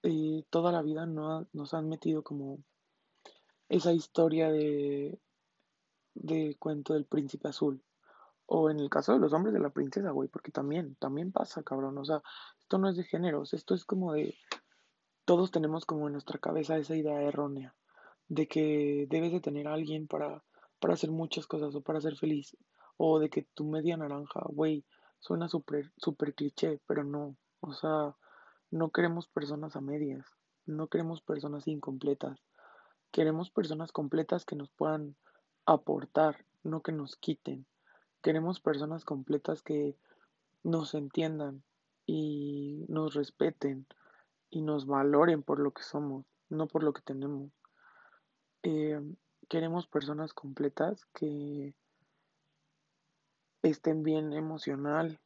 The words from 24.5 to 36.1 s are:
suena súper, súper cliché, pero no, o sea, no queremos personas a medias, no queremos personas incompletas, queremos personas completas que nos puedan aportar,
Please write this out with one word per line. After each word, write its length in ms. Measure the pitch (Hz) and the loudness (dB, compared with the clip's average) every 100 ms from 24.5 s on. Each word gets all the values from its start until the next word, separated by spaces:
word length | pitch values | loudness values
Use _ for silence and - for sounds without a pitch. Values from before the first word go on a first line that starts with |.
| 147 156 151 _ _ _ _ | 0 2 2 _ _ _ _
suena 280 | - 175 170 | -4 -2 0
súper, 460 | 170 - 147 143 _ | -4 -2 -4 -4 _
súper 380 | - 143 147 | -4 0 -2
cliché, 480 | - 147 - 165 147 - | 0 -4 0 0 0 -2
pero 180 | 147 | -2
no, 340 | 143 147 147 135 _ _ | 0 -4 -6 -10 _ _
o 120 | 151 | -12
sea, 420 | 139 156 156 147 147 _ - - _ _ | -6 0 0 0 -6 _ -20 -20 _ _
no 180 | 165 160 | -2 0
queremos 380 | - 175 170 - | 4 2 0 -4
personas 480 | - 143 147 156 147 | -6 -4 -6 -6 -8
a 60 | |
medias, 440 | 139 147 147 135 135 _ _ _ - | -4 -2 -2 -6 -12 _ _ _ -8
no 220 | 151 160 | -6 0
queremos 340 | 170 165 165 | 0 -2 -6
personas 460 | - 151 147 147 160 | -4 -4 -4 -6 -6
incompletas, 760 | 151 - 135 143 139 139 135 _ _ - - _ _ _ | -6 -6 -2 -2 0 -4 -10 _ _ -20 -20 _ _ _
queremos 400 | - 156 156 180 | 2 2 2 -2
personas 420 | - 156 156 160 | -2 -2 -4 -6
completas 500 | - 143 156 156 180 | -4 0 0 0 -2
que 140 | - 147 | -2 -8
nos 120 | 143 | -10
puedan 440 | _ 156 156 147 143 _ _ _ _ - | _ -2 0 -4 -14 _ _ _ _ 4
aportar, 800 | 156 - - - | 4 4 -2 0